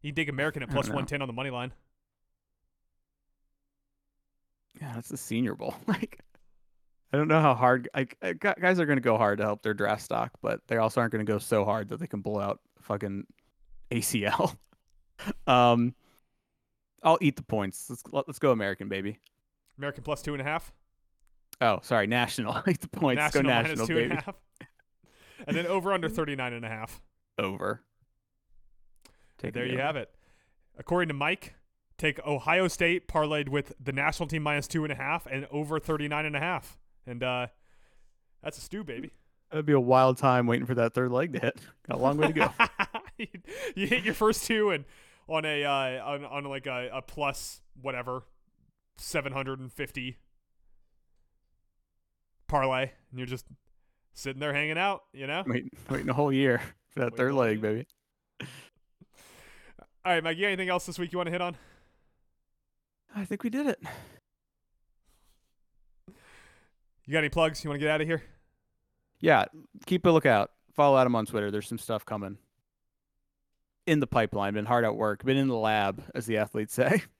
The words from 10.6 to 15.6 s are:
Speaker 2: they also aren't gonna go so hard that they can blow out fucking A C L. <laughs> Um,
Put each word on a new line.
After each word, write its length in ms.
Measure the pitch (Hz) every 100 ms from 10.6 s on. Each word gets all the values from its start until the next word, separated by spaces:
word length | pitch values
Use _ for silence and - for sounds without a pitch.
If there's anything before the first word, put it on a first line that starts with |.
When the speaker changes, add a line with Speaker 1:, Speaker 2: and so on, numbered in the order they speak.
| -
Speaker 2:
they 80 | 113
also 240 | 110 127
aren't 120 | 113
gonna 120 | 110
go 140 | 104 104
so 260 | - 110
hard 240 | 101 107 104
that 100 | 110
they 80 | 180
can 140 | 104
blow 200 | 101 104
out 200 | 101 - _ _
fucking 460 | - 104 101 98 - _ _ _ - - -
A 100 | 120
C 240 | - 113 101
L. 300 | - - -
<laughs> 60 | _ _ _ _ _ - - - -
Um, 480 | 123